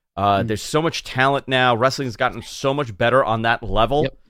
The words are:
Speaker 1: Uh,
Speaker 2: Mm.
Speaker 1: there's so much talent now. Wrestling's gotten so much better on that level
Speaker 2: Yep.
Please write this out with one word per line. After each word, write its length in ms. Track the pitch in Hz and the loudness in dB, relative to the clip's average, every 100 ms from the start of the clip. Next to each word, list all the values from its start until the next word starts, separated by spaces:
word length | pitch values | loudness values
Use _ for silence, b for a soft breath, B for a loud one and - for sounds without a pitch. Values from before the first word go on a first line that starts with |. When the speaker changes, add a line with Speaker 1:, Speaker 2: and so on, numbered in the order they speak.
| _ - | _ -2
Speaker 1:
Uh, 220 | 101 98 | 2 2
Speaker 2:
Mm. 60 | 117 | 0
Speaker 1:
there's 140 | 107 | -4
so 180 | - 151 | -2 -2
much 220 | 160 - | -2 -4
talent 440 | - 131 135 139 - | -6 0 2 0 0
now. 260 | 131 127 117 | 2 2 2
Wrestling's 400 | 131 135 135 110 | 0 0 -6 -2
gotten 260 | 127 113 | -4 -4
so 300 | - - 139 | -14 -6 -2
much 220 | 139 127 98 | -2 -4 -2
better 280 | 117 127 | 2 2
on 180 | - 113 | 2 0
that 200 | 113 117 | 0 0
level 400 | 104 98 113 139 | 0 2 2 2
Speaker 2:
Yep. 120 | 143 - | -2 -4